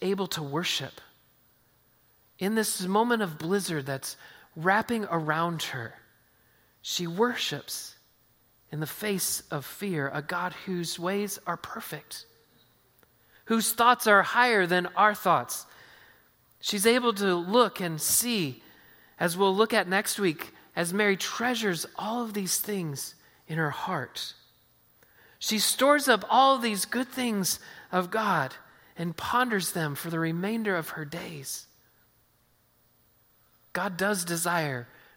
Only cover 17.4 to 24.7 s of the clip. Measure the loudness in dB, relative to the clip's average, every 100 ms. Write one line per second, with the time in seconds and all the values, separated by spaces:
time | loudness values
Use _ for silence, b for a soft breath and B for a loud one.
17.4 | 2 4 4 2 -4 -2 0 0 2 0
18.4 | 0 -4 B B B B B B -2 2
19.4 | 2 4 4 2 2 0 0 0 0 0
20.4 | -6 -16 B -4 -2 2 2 2 -2 -4
21.4 | -2 0 0 -2 -4 -8 -6 -4 -4 -4
22.4 | -2 -2 -2 -4 -4 -6 -10 -14 b b
23.4 | b -2 -2 -2 -4 -4 -4 -8 -12 -12
24.4 | _ _ _